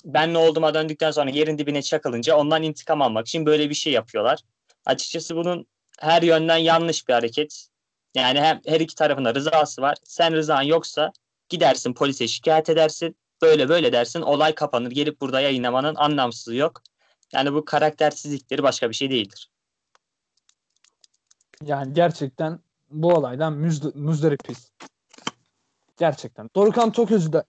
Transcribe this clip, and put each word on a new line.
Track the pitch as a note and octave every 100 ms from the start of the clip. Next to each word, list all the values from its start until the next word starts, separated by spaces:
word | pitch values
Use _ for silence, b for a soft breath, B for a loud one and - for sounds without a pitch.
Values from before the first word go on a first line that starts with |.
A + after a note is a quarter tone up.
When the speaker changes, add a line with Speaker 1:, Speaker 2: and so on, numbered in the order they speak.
Speaker 1:
ben | - D3 E3
ne | E3
olduğuma | D#3+ D#3+ D#3
döndükten | D#3 D#3 D3+ D#3
sonra | D3 C#3
yerin | C#3+ D#3 D3+
dibine | D3 C#3+
çakılınca | - D3+ C3+ A#2+ B2+ D#3
ondan | D3 D#3+
intikam | D#3+ D3 - D#3
almak | B2+ A2 A2+
için | E3 D3+
böyle | D3+ D3
bir |
şey | D3 D#3
yapıyorlar. | A#2+ - A2 A2 D#3+ _ _ _ _ C#3
Açıkçası | C3 - E3 D#3+ E3
bunun | F3 F3 - _ _ -
her | D3+ E3+
yönden | E3+ D#3+ E3 E3
yanlış | D#3+ E3 E3+ D#3 -
bir |
hareket. | A#2+ A#2 C3 D3+ - - _ _ _ _
Yani | C3 B2+ C#3
hem | D#3 C#3 -
her | D#3+
iki | D#3+
tarafın | - D3+ C3+
da | A#2+
rızası | C3+ D3+ D#3+ D3 -
var. | C#3 -
Sen | - - E3
rızan | D#3+ D#3 C#3
yoksa | C#3 E3 - - D3+ - _ _ -
gidersin | F3+ D#3 C3 C3
polise | A#2+ C#3 C3+ A#2
şikayet | - D#3+ D#3 D#3
edersin. | D#3+ D#3 - E3 - _ -
Böyle | D#3+ D3+ C3
böyle | E3+ B2+
dersin. | A#2+ A#2+ E3+
Olay | D3 C#3+ D#3
kapanır. | D#3 D3+ A#2+ A#2+
Gelip | C3+ D3 D3
burada | C3 C3
yayınlamanın | C#3 C3 A#2+ B2+ D3
anlamsızlığı | D3+ D3 D3 A#2+ - A#2 A#2+
yok. | D3+ - _ _ _ _ _
Yani | C#3 C#3+
bu | D3
karaktersizliktir, | D3+ D3 D3+ - D3+ D3 D3 C#3 - C3+
başka | C#3 - A#2
bir |
şey | A2 C3+
değildir. | B2 G2 - - _ _ _ _ _ _ _ _ _ _ _ _ _ _ _ _ _ _ _ _ -
Speaker 2:
Yani | D3 C#3+ C3+
gerçekten | D3 F3 - C3+ - D#3+ E3+ _ _ _
bu | D3+ E3+
olaydan | E3 B2+ B2+ D#3+
müzd-, | D3 E3 D3+ C#3+ C#3
muzdaripiz. | D3 D#3 D#3 C#3+ - A#2+ _ - - _ _ - - - _ _ _ _ _ -
Gerçekten. | E3 C3+ A#2+ - A2
Dorukhan | F#3+ G#3 A#3+ A3+
Toköz'ü | - G#3 G#3+ D#3+
de | D#3